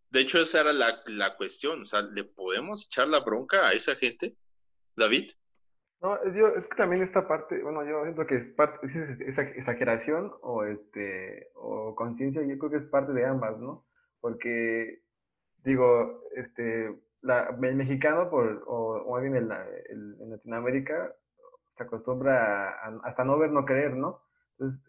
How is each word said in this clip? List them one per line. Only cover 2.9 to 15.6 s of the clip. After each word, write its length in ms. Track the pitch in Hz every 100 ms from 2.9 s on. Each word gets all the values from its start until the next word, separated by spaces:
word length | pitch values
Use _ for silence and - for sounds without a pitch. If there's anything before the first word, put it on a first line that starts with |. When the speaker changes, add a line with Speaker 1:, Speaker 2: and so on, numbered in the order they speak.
| 127 143
Speaker 1:
la 120 | 151
bronca 480 | 113 107 135 196 127
a 40 |
esa 220 | 101 - 131
gente, 400 | 123 - - - _ _ _ _ _ -
David? 360 | 110 131 - - _ _ _ _ _ _
Speaker 2:
No, 220 | 185 202
es, 120 | 190
yo, 140 | 190 220
es 180 | 185 180
que 100 | -
también 260 | 185 180
esta 240 | 185 190 185
parte, 360 | 156 - 165
bueno, 200 | 147 156
yo 180 | 147 151
siento 240 | 156 160 156
que 100 | 127
es 120 | -
parte, 360 | - 147 - 135
es 80 | 160 147 123 131 139
exa-, 160 | 135 127
exageración 760 | 127 120 120 113 143 160 196 -
o, 220 | 127 113
este, 840 | 104 104 - 104 101 92 95 95 -
o 400 | - 110 107 110
conciencia, 480 | 110 117 117 135 151
yo 160 | 139 139
creo 120 | 151
que 60 | 147
es 60 | 139
parte 220 | 139 139
de 120 | 127
ambas, 340 | 127 135 110 110
¿no? 280 | 127 156 _ _ _ _
Porque, 800 | 117 113 120 117 113 113 110 - _ _ _ _ _ _